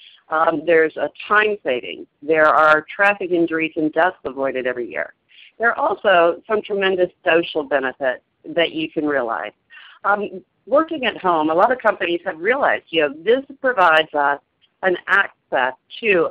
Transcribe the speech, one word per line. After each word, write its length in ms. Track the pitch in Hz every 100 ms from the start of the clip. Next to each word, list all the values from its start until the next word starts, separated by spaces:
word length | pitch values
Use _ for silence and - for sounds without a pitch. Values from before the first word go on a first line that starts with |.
| - _ -
Um, 340 | 156 165 160
there's 320 | 156 165 160 -
a 140 | 147 - -
time 300 | 208 214 208
saving. 420 | 156 127 92 82 - _
There 240 | 143 160 151
are 400 | 143 156 156 156
traffic 360 | - 202 202 185
injuries 420 | 175 165 160 160 165
and 160 | 156
deaths 240 | 160 175 185
avoided 420 | 147 135 135 127 123
every 220 | 123 113
year. 260 | 76 73 - _ _ - -
There 120 | 233
are 80 | -
also 600 | 285 202 214 180 170 - -
some 140 | 220
tremendous 480 | - 202 190 180 180 _
social 380 | 180 165 165 160
benefits 580 | 139 143 131 - 135 - _ _ -
that 180 | 156 165
you 180 | 160 156
can 140 | - 151
realize. 460 | 139 120 107 104 - _ - - -
Um, 380 | 202 208 202 190 _ _ -
working 380 | 269 320 320
at 140 | 247 156
home, 320 | 185 165 156
a 40 |
lot 160 | 160 220
of 80 | 254
companies 420 | 220 190 180 170
have 140 | 190 185
realized, 460 | 185 262 202 110 -
you 140 | 160
know, 120 | 147 147
this 220 | 170 254 269 -
provides 520 | 262 247 175 156 156
us 260 | 147 143 143 _ _ _ -
an 140 | 185 180 -
access 680 | 190 190 _ - 147 127 127 _ -
to 280 | 226 185 147